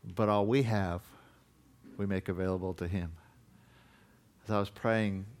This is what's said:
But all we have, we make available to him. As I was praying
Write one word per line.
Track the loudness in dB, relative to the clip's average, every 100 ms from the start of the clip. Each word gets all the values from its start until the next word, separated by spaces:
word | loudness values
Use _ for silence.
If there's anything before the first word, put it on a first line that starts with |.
| -8 0
But | 4
all | 4 4
we | 2
have, | 2 0 0 -4 -8 -20 -20 -20 _ _ _ _ -18 -6
we | -2
make | -2 -2
available | -2 -2 -2 -4 -4
to | -4
him. | -2 -4 -10 -20 -20 -20 -20 -20 -20 -20 -20 -20 -20 _ _ -2
As |
I | 0
was | 0
praying | -2 2 2 2 -2 -8 -16